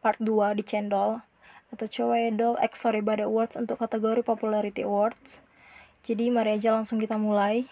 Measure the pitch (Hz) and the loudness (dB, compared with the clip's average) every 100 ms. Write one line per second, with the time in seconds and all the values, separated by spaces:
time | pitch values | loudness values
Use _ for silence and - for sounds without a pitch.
0 | 226 214 220 214 202 208 208 214 208 202 | 0 0 0 2 2 0 -2 -4 -2 0
1 | 202 226 - _ - - _ 226 220 - | 0 -2 -10 _ -20 -20 _ -10 -8 -2
2 | 233 233 233 214 233 240 226 - 240 214 | 0 2 2 2 0 2 0 0 0 0
3 | 208 214 208 220 226 - 233 233 226 226 | 0 0 0 0 0 -4 -6 -4 -2 -2
4 | 220 226 233 226 220 214 208 196 202 202 | 0 0 0 -2 0 0 -2 -4 -2 2
5 | 214 - - - _ _ - - - _ | 0 -2 -20 -20 _ _ -20 -20 -20 _
6 | - 220 233 240 214 214 220 220 220 226 | -6 -2 2 2 2 2 2 2 0 -2
7 | 220 220 214 208 202 226 254 | -2 -2 2 2 2 0 -2